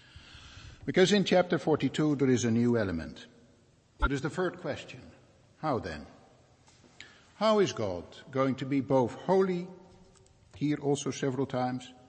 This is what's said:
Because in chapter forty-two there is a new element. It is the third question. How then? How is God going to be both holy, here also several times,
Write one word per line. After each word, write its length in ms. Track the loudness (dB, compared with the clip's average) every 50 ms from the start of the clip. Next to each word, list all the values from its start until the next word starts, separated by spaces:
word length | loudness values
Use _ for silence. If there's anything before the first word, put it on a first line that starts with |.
| -20 -20 -20 -20 -20 -20 -20 -20 -20 -20 -20 -20 -20 -20 -20 -12 -10
Because 260 | 0 4 4 6 6
in 140 | 6 4 4
chapter 320 | 4 4 4 4 2 0 -2
forty-two 560 | 2 2 2 2 2 0 0 0 0 0 2
there 140 | 2 4 4
is 160 | 4 4 2
a 60 | 2
new 260 | 2 2 4 4 2 2
element. 480 | 2 0 -2 -4 -6 -8 -12 -14 -18 -20 -20 -20 -20 _ _ _ _ _ _ _ _ _ _ -2
It 120 | -2 0
is 100 | 0 -2
the 80 | -4 -4
third 320 | -4 -4 -4 -4 -4 -6
question. 400 | -8 -8 -8 -8 -10 -14 -18 -20 -20 -20 -20 -20 -20 _ _ _ _ _ _ _
How 180 | -4 -2 -2 -2
then? 280 | -4 -6 -8 -10 -12 -16 -20 -20 -20 -20 _ _ _ _ _ _ _ -20 -20 _ _ _ _ -20 -20 -20 -20 -20 _ _ _
How 240 | 0 2 2 4 4
is 140 | 4 2 0
God 320 | -2 -4 -4 -4 -6 -8 -12 -18 -20 -18 -6
going 240 | -2 0 0 0 0
to 100 | -2 -4
be 140 | -2 -2 -2
both 340 | 0 2 2 2 2 2 -2
holy, 540 | -4 -2 2 2 4 2 2 0 -4 -6 -10 -14 -18 -20 -20 -20 -20 -20 -20 -20 -20 _ _ _ _ _ _ -8
here 220 | -4 -2 -2 0 0
also 300 | 0 0 -2 0 -2 -6
several 340 | -6 -4 -4 -2 -2 -2 -4
times, 460 | -2 -2 -2 -2 -2 -4 -6 -8 -14 -18 -20 -20